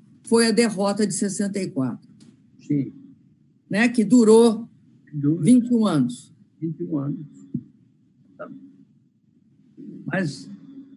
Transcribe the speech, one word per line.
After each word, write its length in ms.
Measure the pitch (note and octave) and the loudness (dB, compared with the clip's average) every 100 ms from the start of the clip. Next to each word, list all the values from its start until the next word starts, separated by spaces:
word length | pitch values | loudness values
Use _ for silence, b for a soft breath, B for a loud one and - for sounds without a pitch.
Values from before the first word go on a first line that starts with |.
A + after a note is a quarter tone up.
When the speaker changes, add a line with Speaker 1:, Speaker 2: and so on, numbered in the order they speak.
| _ _ | _ _
Speaker 1:
foi 240 | - A3+ A#3 | 0 2 2
a 40 | |
derrota 540 | G#3 A#3 F3 G3 G3+ G#3 | 2 0 0 -2 -2 -2
de 80 | |
sessenta 480 | D#3 G3+ - G3+ G3 | -2 -6 -4 -6 -6
e 80 | F3 | -6
quatro. 400 | - B2+ - - - - _ _ _ - | -4 -6 -6 -16 -20 -20 _ _ _ -6
Speaker 2:
Sim. 240 | C#3+ - - - - _ _ _ _ - | -4 -4 -10 -20 -20 _ _ _ _ -6
Speaker 1:
Né, 180 | F#3+ A#3+ | 0 0
que 140 | A#3+ | 0
durou 640 | G3+ B3 G#3+ A3+ A#3 G#3+ - _ _ _ _ | 4 4 8 8 6 2 -8 _ _ _ _
Speaker 2:
Sem 80 | D3+ | -4
dúvida. 240 | C#3+ E3+ | -2 2
Speaker 1:
vinte 240 | D#3+ B3 A#3+ | 4 4 4
e 40 | A#3+ | 2
um 100 | G#3+ | 2
anos. 480 | D#3 A#2+ - - _ _ _ | 2 0 -4 -18 _ _ _
Speaker 2:
Vinte 200 | E3 E3 | -10 -8
e 40 | |
um 140 | F3 D3+ | -6 -6
anos. 320 | C#3 - D3 - - - - _ _ _ _ _ _ - - C#2 - - _ _ _ _ _ _ _ _ _ - - - - | -6 -8 -12 -20 -12 -12 -12 _ _ _ _ _ _ -20 -20 -20 -20 -20 _ _ _ _ _ _ _ _ _ -20 -20 -16 -8
Mas 440 | F3 E3 - - - - - - | -6 -6 -8 -16 -20 -20 -20 -20